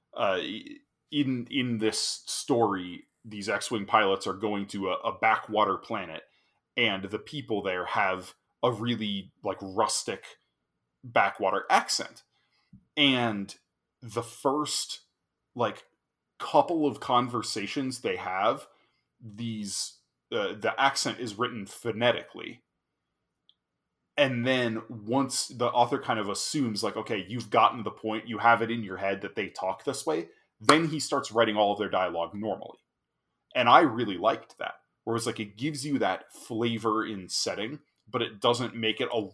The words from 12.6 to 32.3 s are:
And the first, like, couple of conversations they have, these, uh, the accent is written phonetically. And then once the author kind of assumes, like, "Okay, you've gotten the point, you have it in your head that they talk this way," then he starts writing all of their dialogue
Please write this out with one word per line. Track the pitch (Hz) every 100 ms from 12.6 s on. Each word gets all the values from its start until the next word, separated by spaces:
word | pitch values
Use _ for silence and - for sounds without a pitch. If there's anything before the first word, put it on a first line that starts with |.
| _ - _ -
And | 143 127 117 104 95 - _ _ _ _
the | 117 117
first, | 113 - 139 147 143 - - - _ _ _ _ _
like, | 120 110 - - _ _ _ _ -
couple | - 151 160 165 147
of | 107
conversations | - 123 123 117 107 110 104 143 131 127
they | 107 92
have, | 92 92 107 - - _ _ _ _ _
these, | 117 101 117 110 101 - - - _ _ _
uh, | 113 98
the | 104 110 -
accent | 135 - - 110
is | 120 101
written | 123 120 98
phonetically. | - 120 107 120 113 - - - - _ _ _ _ _ _ _ _ _ _ _ _ _ _ _ -
And | 135 123 123
then | 131 117 113 -
once | 117 104 131 127 - -
the | 123 120
author | 120 - 139
kind | 135 110
of | 101
assumes, | 98 - 151 123 104
like, | 107 110
"Okay, | 104 107 90
you've | 120 107
gotten | 117 113 127
the | 104
point, | - 110 110 117
you | 107
have | 117 113
it | 113
in | 117
your | 98 92
head | 98 98
that | 98 -
they | 95
talk | - 95 -
this | - -
way," | 160 156 - _ _ _
then | 110 156 160
he | 151
starts | - 139 -
writing | 110 110 104
all | 101
of | 101
their | 98
dialogue | 95 90 85 85